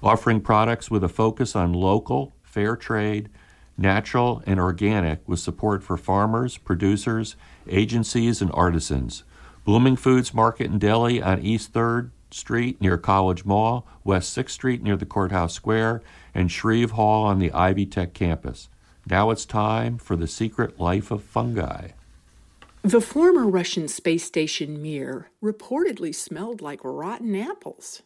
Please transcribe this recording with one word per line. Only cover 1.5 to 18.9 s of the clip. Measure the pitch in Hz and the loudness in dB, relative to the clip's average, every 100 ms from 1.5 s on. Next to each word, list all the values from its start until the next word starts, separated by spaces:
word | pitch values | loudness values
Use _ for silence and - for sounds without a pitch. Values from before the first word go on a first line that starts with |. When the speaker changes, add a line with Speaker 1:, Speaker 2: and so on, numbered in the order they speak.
| 107 | 0
Speaker 1:
on | 87 | 0
local, | 87 95 104 107 131 139 - | 2 2 2 0 -4 -4 -12
fair | _ - 104 113 | _ -2 -2 -2
trade, | - 113 107 104 104 - - - - - | -4 -2 -2 -4 -6 -16 -20 -20 -20 -2
natural, | 98 98 107 127 123 113 - | 2 2 2 2 2 0 0
and | 95 | 2
organic, | 90 87 104 107 85 80 - | 2 2 2 2 0 -2 -4
with | 87 | -6
support | - - 107 101 | -4 -4 -2 -2
for | - 90 | -2 -6
farmers, | - 95 104 113 123 - | 0 2 2 0 -2 -6
producers, | - 85 98 104 113 113 110 - - - - | -6 0 2 0 0 -2 -4 -10 -20 -20 -2
agencies, | 98 107 117 110 123 117 110 | 0 2 0 0 0 0 2
and | 95 | 0
artisans. | - 90 85 - 69 58 - - - - - | 2 2 2 -2 -4 -4 -10 -18 -20 -20 -10
Blooming | - 107 127 127 | 2 4 4 4
Foods | - 127 123 | 4 4 2
Market | 113 113 113 117 | 2 2 2 -4
and | 101 | 0
Deli | 101 113 120 120 | 2 4 2 0
on | 92 92 | 0 0
East | 101 113 - | 0 -2 -2
Third | 113 117 117 123 - _ | -2 0 0 -4 -14 _
Street | - - 117 120 - | -18 -4 -2 -2 0
near | 95 87 | 0 0
College | - 98 95 90 98 | 2 4 4 0 0
Mall, | 98 110 120 - - | 2 2 0 -6 -12
West | - 95 90 | -2 0 0
Sixth | - 127 | -6 -6
Street | - 131 123 | -4 -2 -2
near | 104 98 | 0 -2
the | 101 | -2
Courthouse | - 95 95 85 | -2 -2 0 -2
Square, | - - 110 113 117 - - - | -4 -2 0 0 -2 -6 -20 -10
and | - 90 | -2 -2
Shreve | - 110 113 120 | 0 0 2 2
Hall | 110 107 110 107 | 2 4 4 2
on | 98 | 2
the | 90 | 0
Ivy | - 92 95 98 | 2 2 2 -2
Tech | 98 90 | -2 -4
campus. | - 90 82 - - - - _ | -2 -2 -2 -6 -12 -18 -20 _